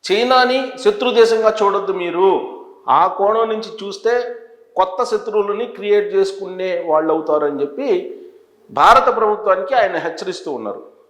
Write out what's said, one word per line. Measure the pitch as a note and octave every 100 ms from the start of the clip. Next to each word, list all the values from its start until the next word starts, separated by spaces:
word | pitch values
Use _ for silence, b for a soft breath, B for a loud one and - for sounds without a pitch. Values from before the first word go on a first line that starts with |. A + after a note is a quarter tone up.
| -
"చైనాని | A3+ B3 B3+ B3 C4 C4 -
శత్రు | G#3 G3+ B3+
దేశంగా | A3+ A3+ A3 A3 G#3+
చూడొద్దు | G3+ G3 G3
మీరు, | F3+ F3 E3+ F#3+ D#3+ - - - - -
ఆ | C3+ F#3
కోణం | - G3 A3+ A3+
నుంచి | G#3+ A3 - G3
చూస్తే | F#3+ A3 B3 A#3+ - - - _ -
కొత్త | F#3 F#3
శత్రువులని | A#3+ G#3+ A3+ G#3 G3+ G#3 A#3+
క్రియేట్ | - G#3 G#3 G3+
చేసుకునే | F#3+ F#3+ - F#3+ F#3 F#3 F3 E3+
వాళ్ళు | D#3 D#3
అవుతారు" | D#3+ D#3 D3+
అని | D3 C#3
చెప్పి | C#3 - C#4 F#3+ - - - - _ _ _
భారత | - E3 B3+ B3+ A#3
ప్రభుత్వానికి | A3 G#3 G3 F#3 G3
ఆయన | C4 G3 E3+
హెచ్చరిస్తూ | E3 E3 F#3 F3+ -
ఉన్నారు. | B2+ G#2+ G2 - _ _